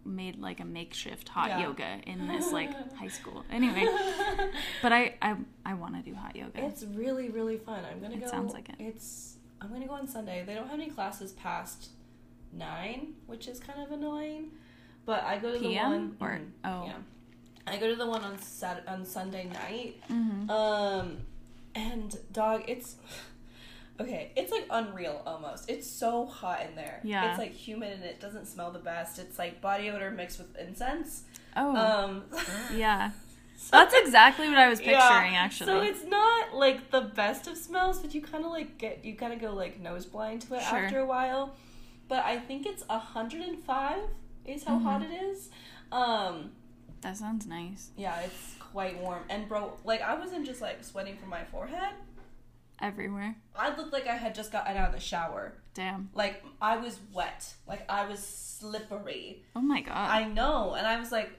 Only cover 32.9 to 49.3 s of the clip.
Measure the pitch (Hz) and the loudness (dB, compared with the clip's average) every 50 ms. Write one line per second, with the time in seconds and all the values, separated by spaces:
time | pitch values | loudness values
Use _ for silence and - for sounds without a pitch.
32.9 | 107 190 101 214 - - - - - - - - - - - - - 294 349 - | 4 4 2 -2 -4 -8 -14 -18 -18 -20 -20 -20 -16 -14 0 10 12 12 12 12
33.9 | 508 508 403 294 240 220 226 262 269 - 311 302 294 269 254 247 233 208 - - | 12 8 10 12 12 12 12 12 12 8 2 8 10 12 12 12 10 6 6 8
34.9 | 269 269 254 247 233 233 190 180 185 180 180 196 - - - 392 381 392 415 415 | 10 12 12 12 12 10 8 6 6 4 4 4 2 0 2 4 4 6 4 2
35.9 | 381 392 311 349 392 403 427 453 466 453 440 - - 262 277 262 262 - - - | 0 -2 -2 2 4 6 8 8 6 6 2 0 2 6 6 6 6 4 -2 2
36.9 | - 262 226 208 - - 202 208 269 - - 349 330 - - - 339 370 370 370 | 2 2 2 2 0 2 2 2 2 -2 -6 -8 -10 -10 -8 -2 2 4 4 4
37.9 | 381 370 320 294 302 302 294 - 311 311 320 330 339 320 302 - - - 226 214 | 2 0 -2 -4 -4 -6 -6 -4 -6 -4 -4 -4 -4 -6 -6 -8 -8 -8 -8 -8
38.9 | 185 - - 220 202 - 247 233 233 226 226 214 202 190 180 - - 208 175 170 | -8 -8 -10 -12 -8 -6 -6 -6 -4 -4 -6 -4 -4 -4 -4 -6 -6 -10 -8 -8
39.9 | 175 180 180 - - 214 220 220 226 233 233 - 262 247 240 - 226 247 190 190 | -8 -8 -8 -10 -6 -6 -4 -4 -4 -8 -8 -6 -6 -4 0 0 2 2 2 2
40.9 | 202 269 269 262 254 254 262 254 262 269 277 269 269 - - - - - - - | 0 0 2 2 2 2 2 2 0 -2 -2 -4 -8 -16 -20 -20 -18 -18 -18 -18
41.9 | - - - - 262 254 - 214 233 240 240 - 269 277 - 415 381 - - - | -20 -20 -8 -2 -2 0 0 0 -2 -2 -4 -8 -8 -6 -6 -6 -6 -6 -4 -2
42.9 | 220 226 220 - - 233 226 226 311 330 370 359 330 - - - 262 269 277 285 | -2 -2 -2 -4 -6 -6 -6 -4 -6 -8 -6 -6 -6 -6 -2 0 0 2 2 0
43.9 | 311 392 427 415 - - - - - - - - 277 294 302 311 233 233 226 214 | 0 0 0 -2 -2 -4 -6 -14 -16 -14 -10 -10 -10 -6 0 2 2 4 4 2
44.9 | 202 208 254 311 339 359 381 392 392 381 - - - - - - - - - - | 2 0 0 -4 -6 -4 -4 -4 -4 -6 -10 -16 -18 -20 -20 -20 -20 -20 -12 -4
45.9 | - 254 247 240 226 214 202 180 170 160 151 208 - - - - - - - - | 0 2 2 4 2 2 0 -2 -4 -6 -10 -12 -14 -18 -20 -20 -20 -20 -20 -20
46.9 | - - - 190 190 208 214 214 226 220 208 190 165 170 170 175 196 190 - - | -16 -10 -10 -8 -8 -6 -4 -4 -4 -4 -4 -6 -8 -8 -8 -10 -10 -12 -16 -16
47.9 | - - 202 185 170 170 175 185 - - - - - - - - - 196 190 185 | -10 -6 -4 -4 -4 -4 -6 -8 -8 -12 -14 -14 -16 -16 -18 -10 -6 -4 -4 -4
48.9 | 175 175 180 180 175 175 - - | -4 -4 -6 -6 -6 -6 -8 -6